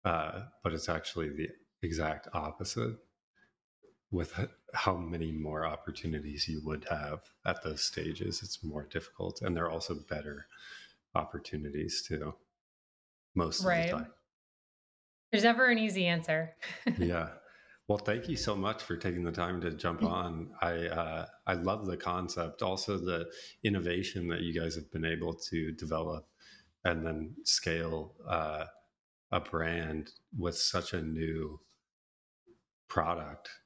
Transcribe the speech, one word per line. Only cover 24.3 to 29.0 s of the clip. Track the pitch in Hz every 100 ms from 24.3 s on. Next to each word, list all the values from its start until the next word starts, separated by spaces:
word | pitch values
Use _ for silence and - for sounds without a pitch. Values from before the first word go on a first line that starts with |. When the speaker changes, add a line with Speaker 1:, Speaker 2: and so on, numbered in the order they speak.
| 85
Speaker 1:
you | 87
guys | 82 82 82
have | 76
been | 82
able | 82 82 82
to | 82 - 82 80
develop | 80 78 80 80 76 - _ - - _ _
and | 90 82
then | 80 78 80 -
scale, | - - - 82 82 80 76 - -
uh, | 85 78 78 80 - _ _